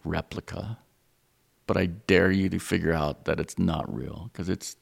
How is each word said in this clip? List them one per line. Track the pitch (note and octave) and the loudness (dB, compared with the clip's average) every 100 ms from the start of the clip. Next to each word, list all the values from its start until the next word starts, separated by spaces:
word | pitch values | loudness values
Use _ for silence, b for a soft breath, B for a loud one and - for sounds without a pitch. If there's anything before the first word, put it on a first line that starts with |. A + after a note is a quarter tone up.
replica. | D#2+ E2 - - - - G2+ A#2 _ _ _ _ _ _ _ _ - | -6 -6 -6 -10 -10 -10 -10 -10 _ _ _ _ _ _ _ _ -2
But | F#2 | 0
I | F#2 | 0
dare | E2+ - F#2 F#2 | -2 4 6 6
you | F#2+ F#2+ | 4 2
to | F2+ | 0
figure | - F#2 E2 | -2 0 2
out | D#2+ D2+ - | 2 0 -2
that | - D#2 | -2 -2
it's | C#2+ - | -2 0
not | F2+ D#2+ - | 0 0 -4
real, | - C2 - A2+ | -6 -8 -10 -12
'cause | - F2 | -8 -6
it's, | - - - | -4 -6 -8